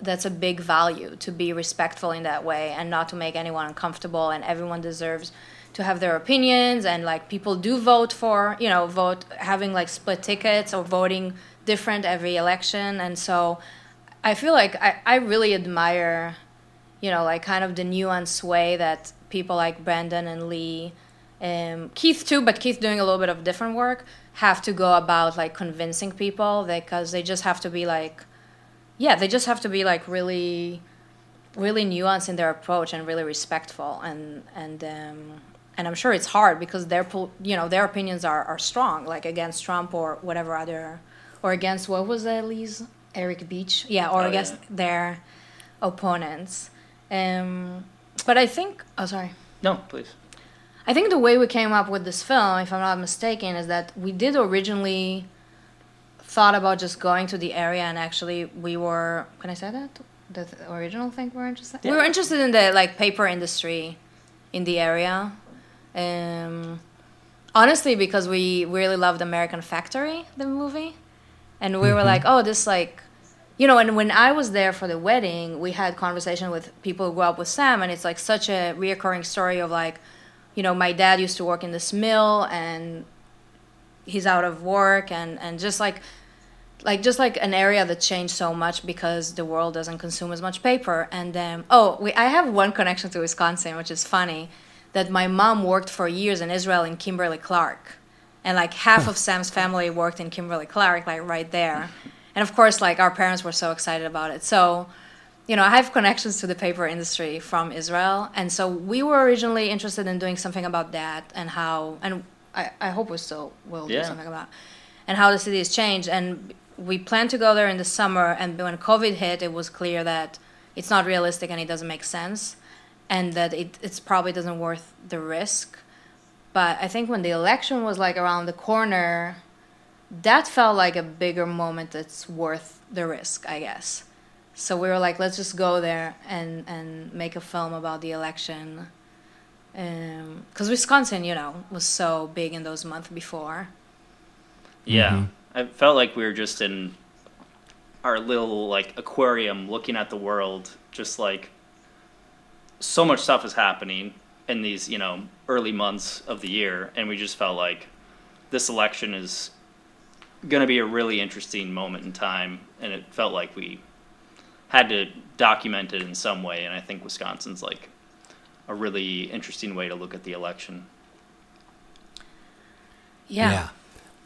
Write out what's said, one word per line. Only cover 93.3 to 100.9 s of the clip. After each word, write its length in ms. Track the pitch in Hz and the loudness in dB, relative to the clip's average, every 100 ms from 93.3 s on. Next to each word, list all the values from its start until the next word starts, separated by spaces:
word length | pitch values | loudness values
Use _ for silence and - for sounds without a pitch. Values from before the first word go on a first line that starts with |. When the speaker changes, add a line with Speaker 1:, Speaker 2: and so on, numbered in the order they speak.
| - 170 175 165 160 | 0 0 0 -6 -8
Speaker 1:
which 120 | 165 | -6
is 140 | 160 | -6
funny, 460 | - 185 175 160 165 - - - - | 0 0 0 -4 -10 -16 -20 -20 -4
that 180 | 196 180 | -2 2
my 160 | 190 185 | 2 2
mom 360 | 185 214 220 | 6 6 6
worked 260 | 185 190 185 | 4 2 0
for 200 | - 175 | -2 -2
years 320 | 175 202 185 | 0 0 -2
in 100 | 170 | -2
Israel 320 | 180 185 180 | -2 2 2
in 140 | 165 170 | 2 -4
Kimberly-Clark. 1000 | 196 180 175 160 - 175 156 - - - _ _ _ _ | -6 -2 -2 -4 0 2 2 -2 -16 -20 _ _ _ _
And, 140 | 185 180 | 0 2
like, 160 | 170 | 0
half 340 | - 226 220 226 | 2 6 6 6
of 80 | 196 | 0
Sam's 340 | - 185 180 | -2 -2 -2
family 400 | 196 185 185 175 | 0 0 0 -2
worked 300 | 170 170 170 | 0 -2 -2
in 100 | 165 | -10
Kimberly-Clark, 800 | 180 170 165 156 208 190 | -10 -6 -6 -4 2 4